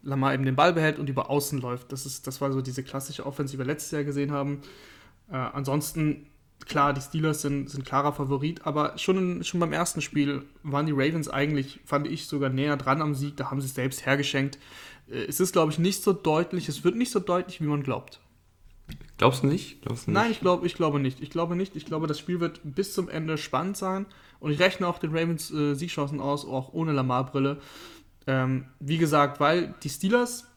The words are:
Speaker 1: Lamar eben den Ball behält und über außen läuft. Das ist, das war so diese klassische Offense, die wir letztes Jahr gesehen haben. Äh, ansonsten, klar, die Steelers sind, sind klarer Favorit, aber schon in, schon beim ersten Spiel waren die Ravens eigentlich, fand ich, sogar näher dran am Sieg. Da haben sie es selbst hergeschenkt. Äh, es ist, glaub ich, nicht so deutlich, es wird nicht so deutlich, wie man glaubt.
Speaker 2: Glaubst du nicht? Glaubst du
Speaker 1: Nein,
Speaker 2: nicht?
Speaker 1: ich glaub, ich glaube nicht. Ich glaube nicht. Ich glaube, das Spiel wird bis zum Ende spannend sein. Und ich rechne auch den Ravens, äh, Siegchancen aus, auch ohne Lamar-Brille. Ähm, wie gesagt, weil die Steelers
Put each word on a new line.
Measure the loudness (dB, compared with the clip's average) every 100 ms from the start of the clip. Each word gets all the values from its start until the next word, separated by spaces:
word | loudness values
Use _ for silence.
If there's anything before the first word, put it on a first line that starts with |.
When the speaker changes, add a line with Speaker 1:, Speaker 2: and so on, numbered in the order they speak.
Speaker 1:
Lamar | -2 0 2
eben | 2
den | 2 4
Ball | 4
behält | 6 2 0
und | -2
über | -2 0
außen | 0 0 -4
läuft. | -4 -8 -8
Das | -10 -8
ist, | -10 -10
das | -4
war | -2
so | 0
diese | -2 -6
klassische | -6 -8 -8 -8
Offense, | -8 -4 -6
die | -4
wir | -4
letztes | -4 -4
Jahr | -4
gesehen | -2 0 0
haben. | 0 -2 -4 -10 -20 -20 -20 -20 _ _
Äh, | -6
ansonsten, | -4 -4 0 0 -2 0 0 0 -8 _ _ _ -4
klar, | 2 2
die | 2
Steelers | -4 0 0 0
sind, | -2 -2 -4
sind | -8 -2
klarer | 0 2
Favorit, | 0 -2 0 0 -2 -2
aber | 0 -2 -2
schon | 2 2
in, | 2 -2
schon | -4 0
beim | 0
ersten | 0 -2 -2
Spiel | -2 0 0 0 -6 -14
waren | -2 0 2
die |
Ravens | 2 2 0 -2
eigentlich, | 0 2 2 -2 -8 -2
fand | 0 0
ich, | -4 -4
sogar | -2 0
näher | 2 2 0
dran | 2 2
am | 2
Sieg. | 0 -4 -4
Da | -4
haben | -4
sie | -4
es | -2
selbst | -2 -2 0
hergeschenkt. | 0 2 0 -2 -4 -20 -20 -20 -20 -10
Äh, | -8 -6
es | 0
ist, | 2
glaub | 4 4
ich, | 4
nicht | 2 2
so | 2
deutlich, | 2 4 2 2 -2 -4
es | 0
wird | 2 2
nicht | 0
so | 0
deutlich, | 2 0 0 -4
wie | -2
man | 0
glaubt. | 0 -4 -6 -20 _ _ _ _ -20 -20 -18 -18 -18 4
Speaker 2:
Glaubst | 4 6
du | 2
nicht? | 2 -2 -10
Glaubst | -6 -4 2
du |
Speaker 1:
Nein, | 4 4
Speaker 2:
nicht? | 2
Speaker 1:
ich |
glaub, | 4 4
ich | 2 0
glaube | 2 2
nicht. | 0 -2
Ich | -6
glaube | -2 -2 0
nicht. | -4 -6
Ich | -6
glaube, | -4 -2
das | -4
Spiel | -2 -2
wird | -2 -4
bis | -8 -4 -2
zum | -2 -4
Ende | -4 -2 -4
spannend | -2 -2 -2 -4
sein. | -2 -2 -6 -12 -20 -8
Und | -2
ich | 4
rechne | 4 4 -2
auch | -2
den | -2 0
Ravens, | 0 0 -2
äh, | 0 0
Siegchancen | 0 -4 -4 -4 -2
aus, | -2 -2 -2
auch | -6 -4
ohne | -2 2
Lamar-Brille. | 2 2 0 0 0 0 0 -10 -18 -18 -20 -20 _ -2
Ähm, | 0 2 0 -4 -10
wie | -2 2
gesagt, | 4 4 4 4
weil | 4 4 0 -6
die | -10
Steelers | -4 2 4 2 -4 -14